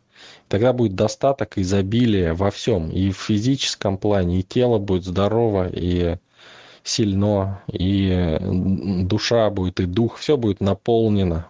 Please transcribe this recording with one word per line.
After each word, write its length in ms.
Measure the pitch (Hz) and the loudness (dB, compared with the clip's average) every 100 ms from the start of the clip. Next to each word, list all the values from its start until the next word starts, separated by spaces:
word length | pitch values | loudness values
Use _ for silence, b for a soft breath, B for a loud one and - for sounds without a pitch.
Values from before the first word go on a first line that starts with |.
| _ B B B - | _ B B B -4
Тогда 260 | 101 127 | 0 2
будет 220 | 123 113 92 | 2 0 2
достаток, 640 | 107 - 139 139 - 104 | -2 0 0 0 -4 -4
изобилие 760 | 92 98 98 113 120 101 82 | 0 0 0 0 2 2 0
во 180 | 85 98 | 0 -2
всём, 380 | - - 98 80 | -2 -2 -2 -2
и 200 | 90 98 | -2 -2
в 60 | 92 | -2
физическом 800 | - 107 120 135 - - 104 95 | -2 -2 0 -2 -4 -4 -4 -2
плане, 420 | 104 101 87 92 | 0 0 2 0
и 40 | |
тело 340 | - 123 123 110 | -2 0 2 2
будет 260 | 98 92 92 | 0 -2 -2
здорово, 640 | 90 101 110 113 98 90 | -2 0 2 2 0 -2
и 460 | - 90 90 85 82 B B B B B B | -4 -2 0 0 -4 B B B B B B
сильно, 800 | - - 104 95 104 101 98 95 - | -6 -2 0 2 2 2 0 -6 -8
и, 420 | - 95 98 95 | -4 0 2 2
м, 960 | 90 87 78 95 92 95 95 87 90 92 | 2 0 0 -2 0 0 -2 -2 -2 0
душа 420 | 107 - 117 107 | -2 0 2 2
будет, 280 | 98 92 - | 0 -2 -2
и 40 | 90 | -2
дух, 320 | 95 117 - | 0 -2 -2
всё 200 | - 143 | -2 0
будет 240 | 110 98 | 0 0
наполнено, 840 | 98 95 - 113 110 104 90 82 | 0 0 0 2 2 2 0 -2